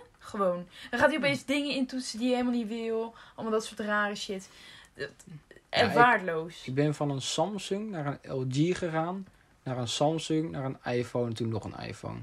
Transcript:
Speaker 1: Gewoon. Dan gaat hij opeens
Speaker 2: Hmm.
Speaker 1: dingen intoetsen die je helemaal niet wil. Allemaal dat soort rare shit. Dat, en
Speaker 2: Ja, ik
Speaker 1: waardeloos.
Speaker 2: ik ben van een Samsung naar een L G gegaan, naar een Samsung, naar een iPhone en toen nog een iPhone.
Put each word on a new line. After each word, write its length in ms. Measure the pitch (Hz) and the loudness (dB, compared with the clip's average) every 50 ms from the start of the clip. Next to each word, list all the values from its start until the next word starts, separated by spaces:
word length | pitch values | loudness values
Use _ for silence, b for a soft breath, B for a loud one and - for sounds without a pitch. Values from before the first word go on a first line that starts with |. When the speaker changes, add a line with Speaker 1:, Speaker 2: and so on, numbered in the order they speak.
| 494 - _ _ | -12 -16 _ _
Speaker 1:
Gewoon. 460 | - - - 208 196 180 175 175 180 B B B B B | -16 -8 -2 0 2 2 2 0 -4 B B B B B
Dan 100 | - 240 | 2 4
gaat 100 | 277 277 | 6 6
hij 80 | 302 294 | 6 4
opeens 200 | 269 277 277 - - | 2 2 2 0 0
Speaker 2:
Hmm. 100 | - 277 | 0 0
Speaker 1:
dingen 200 | 294 285 294 262 | 0 0 0 0
intoetsen 420 | 277 262 262 262 254 254 - - 214 | 0 -2 -2 -2 -4 -6 -6 -4 -2
die 80 | 240 254 | 0 2
je 60 | 247 | 2
helemaal 220 | 247 247 247 240 240 | 2 2 2 0 0
niet 100 | 226 202 | -2 -2
wil. 460 | 233 226 226 226 226 226 226 233 B B B B B | -4 -4 -4 -2 -2 -2 -2 -4 B B B B B
Allemaal 180 | - 226 226 220 220 | -8 -4 0 0 0
dat 60 | 220 | -2
soort 140 | - - - | -4 -6 -6
rare 360 | 214 208 208 208 208 202 208 | -4 0 0 0 0 0 -2
shit. 340 | 202 - - 202 190 190 - B B B B B B B B _ | -4 -6 -6 -8 -8 -10 -12 B B B B B B B B _
Dat, 160 | - 143 143 - - - - 156 147 - _ - - - _ | -10 -10 -10 -10 -14 -20 -18 -18 -18 -18 _ -20 -20 -10 _
en 140 | - - 240 | 2 4 4
Speaker 2:
Ja, 40 | 202 | 6
ik 40 | - | 8
Speaker 1:
waardeloos. 640 | 233 240 247 233 208 185 180 165 160 160 175 - - - | 8 8 8 8 6 2 0 -2 -2 -4 -6 -8 -12 -10
Speaker 2:
ik 80 | - 131 | -4 0
ben 200 | 135 147 151 147 | 2 2 2 2
van 140 | - 151 143 | 0 0 -2
een 120 | 139 135 | -2 -2
Samsung 680 | - - - - 160 196 214 190 - - 196 202 214 220 | -4 -2 0 0 0 0 -2 -4 -6 -4 -4 -4 -4 -6
naar 140 | 196 160 143 143 139 - | -6 -6 -4 -4 -6 -6
een 100 | - - 143 135 | -8 -6 -4 -2
L 80 | 131 131 | -2 0
G 260 | 127 143 156 175 185 - | 2 4 4 4 2 0
gegaan, 500 | 185 170 156 160 160 175 185 196 185 b b b b b b _ _ | -2 -2 0 0 0 0 -2 -6 -8 b b b b b b _ _
naar 140 | 131 127 127 | -6 -4 -2
een 100 | 120 113 | -2 -2
Samsung, 640 | - - 147 151 165 160 - - 156 156 160 165 | 0 2 4 4 4 2 0 0 0 0 0 0
naar 140 | 165 147 131 | -4 -4 -4
een 120 | 131 - - - 120 123 | -6 -6 -6 -4 -2 0
iPhone 340 | 123 123 - - 123 120 120 | 0 0 0 0 -2 0 0
en 60 | 113 | -2
toen 160 | - 123 113 | -2 -2 -2
nog 140 | 113 104 - | -2 -2 -4
een 160 | 98 - - - 58 | -6 -8 -8 -8 -10
iPhone. 320 | - - - 107 113 120 | -10 -8 -8 -8 -8 -10